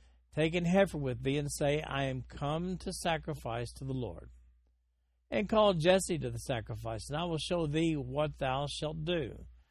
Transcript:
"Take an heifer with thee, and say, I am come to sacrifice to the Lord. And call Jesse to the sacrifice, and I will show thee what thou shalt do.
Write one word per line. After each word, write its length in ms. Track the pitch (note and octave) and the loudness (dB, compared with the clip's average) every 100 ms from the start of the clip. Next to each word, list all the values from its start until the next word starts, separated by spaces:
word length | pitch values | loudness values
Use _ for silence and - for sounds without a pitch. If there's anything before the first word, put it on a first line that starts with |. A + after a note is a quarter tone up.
| - _ _ | -20 _ _
"Take 200 | - D#3+ | 0 2
an 100 | F3 | 2
heifer 320 | E3+ F#3+ G3 D3+ | 4 6 4 2
with 260 | C3+ A#2+ | -2 0
thee, 140 | C3+ C#3+ | 0 0
and 160 | C#3+ | 0
say, 300 | - C#3+ D3 | 0 2 2
I 220 | D#3 C#3 | 0 -2
am 180 | C3+ B2+ | 0 -2
come 560 | - - C#3+ D#3 F#3 F3+ | -6 -4 -2 -2 -2 -4
to 160 | G3 | -6
sacrifice 760 | F3 F3 D#3+ D#3+ C#3+ B2 A#2 A#2+ | -4 -2 -2 -2 -6 -4 -4 -6
to 120 | - | -8
the 80 | C3+ | -6
Lord. 380 | C3 A2 E2 - - - _ _ _ _ _ _ _ - | -4 -4 -8 -16 -20 -20 _ _ _ _ _ _ _ -6
And 180 | A3 G3+ | -2 2
call 260 | A3 G#3 | 6 6
Jesse 440 | E3+ E3 F#3 - D#3+ | 6 6 6 4 -2
to 120 | B2+ | -2
the 80 | A#2 | -4
sacrifice, 720 | - A#2+ G#2 A2 A2+ A2 - | -4 -4 -4 -6 -6 -6 -4
and 100 | D3 | -4
I 60 | |
will 140 | F3 D#3+ | -2 -2
show 280 | - F3 D#3 | 0 0 0
thee 300 | D#3 E3 D3 | 2 2 0
what 420 | B2 C#3 D3+ - | -2 -2 -2 -2
thou 280 | C3+ C3 C#3+ | -2 0 -2
shalt 360 | - D#3 D#3+ | -4 -6 -4
do. 420 | D#3 F3 A2+ G2 - - _ | -2 0 -2 -8 -16 -20 _